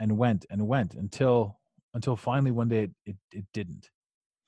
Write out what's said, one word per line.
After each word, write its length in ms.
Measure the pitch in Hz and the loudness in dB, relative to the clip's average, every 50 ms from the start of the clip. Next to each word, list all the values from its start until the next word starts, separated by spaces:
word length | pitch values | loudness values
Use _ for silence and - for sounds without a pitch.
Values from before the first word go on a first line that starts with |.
and 160 | 110 110 107 107 | -2 0 2 2
went 280 | 123 120 110 90 - - | 4 2 2 0 -2 -4
and 160 | 101 101 107 | -4 -4 -2
went 280 | 104 131 135 110 85 - | 0 0 0 0 -2 -4
until, 680 | - 98 98 - - 135 127 123 120 110 98 101 - _ _ _ _ _ _ - | -8 -8 -8 -2 0 2 4 4 4 2 0 -4 -10 _ _ _ _ _ _ -10
until 240 | 120 - 135 123 | -4 -2 -2 -2
finally 340 | 104 - 127 123 139 139 131 | -2 -2 -2 0 2 2 2
one 180 | 120 117 117 117 | 2 2 2 2
day 160 | 117 110 107 | 2 2 0
it, 60 | 92 - _ _ | 0 -4 _ _
it, 100 | 104 98 98 _ _ - | -14 -14 -14 _ _ -14
it 120 | 101 101 - - | -14 -14 -8 -8
didn't, 380 | 110 101 87 76 90 - _ _ _ _ _ _ _ _ _ _ _ _ | -8 -8 -8 -10 -14 -18 _ _ _ _ _ _ _ _ _ _ _ _